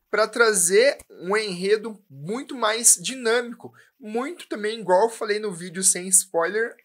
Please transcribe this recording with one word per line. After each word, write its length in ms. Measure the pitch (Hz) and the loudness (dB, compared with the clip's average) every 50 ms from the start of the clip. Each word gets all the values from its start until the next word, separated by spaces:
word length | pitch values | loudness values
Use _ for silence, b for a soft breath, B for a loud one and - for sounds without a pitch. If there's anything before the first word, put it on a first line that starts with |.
| _ _ | _ _
pra 180 | - 208 220 | 0 0 0
trazer 680 | 214 - 254 233 220 214 190 170 175 190 208 247 - - - - _ | 2 2 4 4 4 4 4 2 4 6 6 6 6 4 0 -6 _
um 260 | - 104 156 180 202 | -20 -10 -4 -2 -2
enredo 640 | 214 214 202 180 175 185 196 214 220 202 233 214 190 _ _ | -2 -2 -2 -4 -4 0 2 2 2 0 -4 -12 -14 _ _
muito 460 | 135 135 147 170 214 262 285 - 294 | -18 -12 -10 -8 -8 -8 -8 -10 -6
mais 420 | 247 226 208 220 226 233 - - 190 | -2 0 0 0 2 4 2 2 2
dinâmico, 720 | 170 180 254 262 247 220 226 247 240 233 240 - - 123 b b b b b _ | 0 -6 -8 -4 -2 0 0 0 0 -4 -10 -16 -18 -20 b b b b b _
muito 480 | - 214 214 233 262 302 349 - - | -14 -8 -6 -6 -6 -6 -8 -12 -12
também, 320 | - 330 214 208 208 226 233 | -10 -8 -6 -6 -6 -6 -4
igual 240 | 208 165 180 185 220 | 0 2 4 4 4
eu 60 | 233 | 2
falei 300 | 226 - 226 214 202 208 | 0 -2 -4 -4 -4 -4
no 120 | 214 208 | -4 -6
vídeo 320 | 180 160 175 185 160 185 190 | -8 -10 -12 -12 -6 0 0
sem 240 | - - 180 180 | 0 0 0 0
spoiler, 680 | 190 185 - - - - 165 165 175 202 214 226 240 - _ _ | 0 0 0 0 0 0 -2 0 0 0 -2 -4 -4 -6 _ _